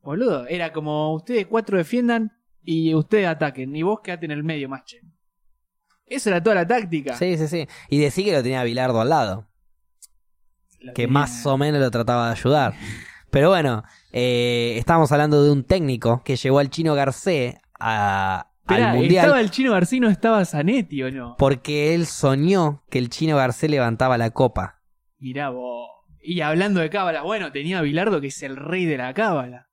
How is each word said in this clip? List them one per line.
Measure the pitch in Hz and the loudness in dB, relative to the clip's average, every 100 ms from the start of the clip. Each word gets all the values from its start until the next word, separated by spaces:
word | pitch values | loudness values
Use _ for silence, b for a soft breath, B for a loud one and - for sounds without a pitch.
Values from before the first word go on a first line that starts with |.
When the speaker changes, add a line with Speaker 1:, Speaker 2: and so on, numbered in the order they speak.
Speaker 1:
Boludo, | 139 165 254 147 123 | -6 -2 0 -2 -4
era | 175 165 | -6 -6
como, | 160 151 151 156 | -6 -4 -2 -2
"Ustedes | 156 - 240 190 | -4 -2 -4 -2
cuatro | 226 214 196 | -4 0 -2
defiendan | 160 240 240 233 220 _ _ _ | 0 0 0 0 -2 _ _ _
y | - 160 160 | -4 0 2
ustedes | 160 151 214 185 | 2 2 2 2
ataquen, | 151 151 131 131 151 | -2 -4 -4 -10 -4
y | |
vos | 175 214 | -2 -2
quedate | - 175 160 | -6 -10 -8
en | |
el | 147 | -6
medio, | 156 156 135 | -4 -6 -8
mache". | 135 - 240 165 _ _ _ _ _ _ _ _ _ _ | -12 -16 -20 -20 _ _ _ _ _ _ _ _ _ _
Esa | 170 214 | -4 0
era | 175 | 2
toda | 170 196 | 4 2
la | 170 | 2
táctica. | 247 190 160 135 120 | 0 0 -4 -4 -2
Speaker 2:
Sí, | 180 165 | -2 0
sí, | 156 | -2
sí. | 170 151 B B | -4 -8 B B
Y | 143 | 2
decí | 147 185 | 2 2
que | 202 | 0
lo | 151 | 2
tenía | 123 131 | 0 -2
a | |
Bilardo | 120 120 127 113 | -2 0 0 2
al | 117 | 2
lado, | 156 110 92 - _ _ _ _ _ - _ _ _ _ _ _ _ | 2 0 -4 -12 _ _ _ _ _ -20 _ _ _ _ _ _ _
Speaker 1:
Lo | 127 | -12
Speaker 2:
que | 123 | -4
Speaker 1:
tenía. | 120 | 0
Speaker 2:
más | 139 143 - 143 | 2 0 -4 -2
o | 135 | 0
menos | 147 147 | 0 2
lo | 131 | 0
trataba | 117 117 120 117 | 0 0 0 0
de | |
ayudar. | 117 123 147 123 - 104 110 B B _ | 0 2 2 0 -4 -14 -14 B B _
Pero | 135 156 | 4 4
bueno, | 185 147 110 b b b | 4 2 -2 b b b
eh, | 123 123 123 120 120 117 117 | -2 0 0 0 0 -2 -4
estamos | 120 165 156 | 0 2 4
hablando | 147 151 147 | 4 4 6
de | 147 | 6
un | 143 | 4
técnico | 127 190 147 120 113 120 | 2 0 2 0 0 0
que | - 131 | -2 -2
llevó | 131 139 | 2 2
al | 135 | 2
Chino | 160 160 143 | -2 0 2
Garcé | 135 - - 160 123 - _ - | 0 -2 -2 0 -2 -6 _ -8
a, | 113 110 101 98 95 92 - _ | -4 0 0 0 -2 -4 -8 _
Speaker 1:
Esperá, | - 185 117 | 0 2 4
Speaker 2:
al | 120 | 2
Mundial | 135 180 294 | 4 6 6
Speaker 1:
¿estaba | 269 | 4
el | 220 | 2
Chino | 208 262 | 0 2
García | 214 180 262 | 2 2 2
y | |
no | 233 | 2
estaba | 185 226 214 175 | 2 2 2 0
Zanetti, | 147 160 262 175 143 | 0 0 0 -2 -4
o | 131 | -6
no? | 135 120 120 | -8 -12 0
Speaker 2:
porque | 135 131 - 147 147 | 2 2 -2 -2 2
él | 170 165 | 0 -2
soñó | - 139 135 160 196 156 147 _ | 0 0 2 2 2 0 -2 _
que | - | -4
el | 120 | -4
Chino | - 160 147 | -2 0 2
Garcé | 127 - 156 | 0 0 0
levantaba | 143 117 113 131 123 | 0 0 0 0 2
la | 117 | 0
copa. | - 131 - 92 _ _ _ _ _ | 2 0 0 -10 _ _ _ _ _
Speaker 1:
Mirá | 131 135 143 | -12 -8 -8
vos. | 123 123 120 120 - _ - | -8 -10 -12 -16 -20 _ -20
Y | - 180 | -8 -4
hablando | 147 160 202 190 | 0 0 2 0
de | 160 | 0
cábalas, | 202 185 156 | -2 -2 -4
bueno, | 160 214 165 | -4 -6 -6
tenía | 139 151 185 | -6 -6 -2
a | |
Bilardo, | 151 156 208 175 | -2 0 0 -2
que | 139 | -4
es | - | -10
el | 139 135 | -12 -12
rey | 143 185 170 | -6 -2 -2
de | 139 | -2
la | 127 | -6
cábala. | 135 214 160 123 123 _ | -2 -2 -2 -6 -14 _